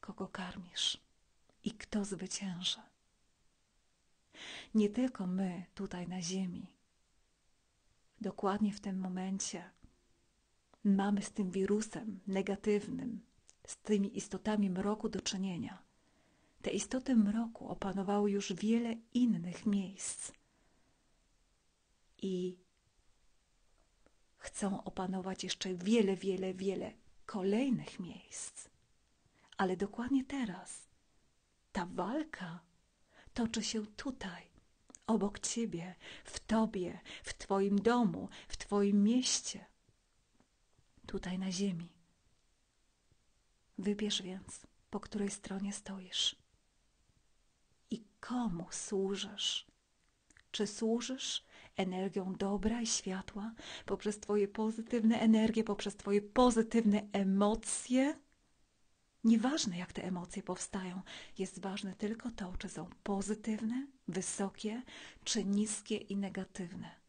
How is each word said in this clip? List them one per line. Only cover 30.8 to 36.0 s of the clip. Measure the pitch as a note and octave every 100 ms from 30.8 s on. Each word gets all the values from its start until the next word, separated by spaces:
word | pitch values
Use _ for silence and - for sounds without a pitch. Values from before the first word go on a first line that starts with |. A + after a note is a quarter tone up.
| - _ _ _ _ _ _ _ _
ta | - F3
walka | F3+ F3+ C#4 D#4 - F3+ F3 _ _ _ _ _ - - -
toczy | A3+ A3+
się | G#3+ A3+ G#3+
tutaj, | - C#4+ C4 F#3+ F3 - - _ _ _ - -
obok | A3 G3 G3+
ciebie, | - A#3 A3+ E3+ F3 F3+